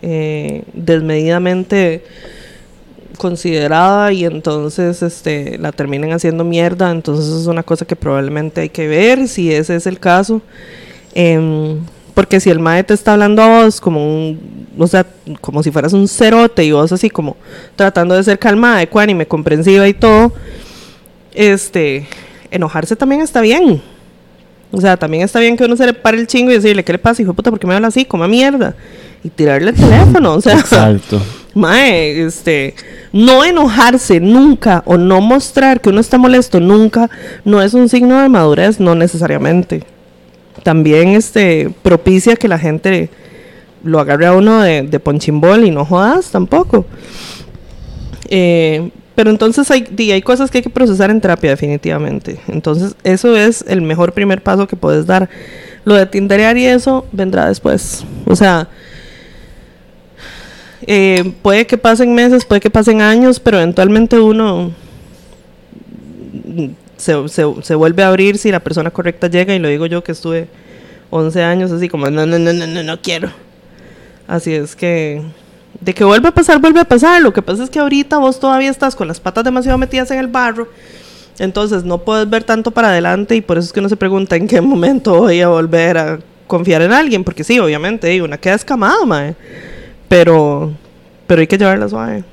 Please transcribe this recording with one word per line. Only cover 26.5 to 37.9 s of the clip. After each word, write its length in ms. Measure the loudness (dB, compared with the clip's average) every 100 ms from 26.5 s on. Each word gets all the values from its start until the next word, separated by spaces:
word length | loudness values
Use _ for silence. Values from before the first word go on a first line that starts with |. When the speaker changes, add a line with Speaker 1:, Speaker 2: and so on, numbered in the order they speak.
Speaker 1:
y 40 | 2
decirle, 280 | 2 0
"¿Qué 80 | -2
le 80 | -2
pasa, 220 | -2 -2
hijo 100 | -2
de 40 | -2
puta? 140 | -2
¿Por 80 | -2
qué 60 | -2
me 60 | -2
habla 120 | 0
así? 160 | -2 -2
Coma 220 | -2 0
mierda". 480 | 2 2 0 -4 -6 -20 -20 -20 -16
Y 60 | -18
tirarle 400 | -2 0 2 0
el 40 | 2
teléfono, 580 | 4 6 6 4 2
o 80 | 2
sea. 180 | 4 2
Speaker 2:
Exacto. 640 | 4 2 4 0 -2 -4 -4 -12 -8
Speaker 1:
Mae, 680 | -2 2 2 2 2 -2 -2 -4
este, 500 | -4 -4 -2 -4 -10 -20 -20 -6
no 300 | 2 4 6 4
enojarse 760 | 2 2 4 2 2 2 2
nunca 640 | 4 6 6 4 2 0 2
o 120 | 2
no 240 | 4 4
mostrar 600 | 4 2 0 0 2 2
que 80 | 2
uno 120 | 2
está 160 | 2 4
molesto 400 | 4 4 2 2
nunca 500 | 4 4 4 2 -2 -4 -20 -8 0
no 160 | 2
es 100 | 2
un 160 | 4
signo 320 | 4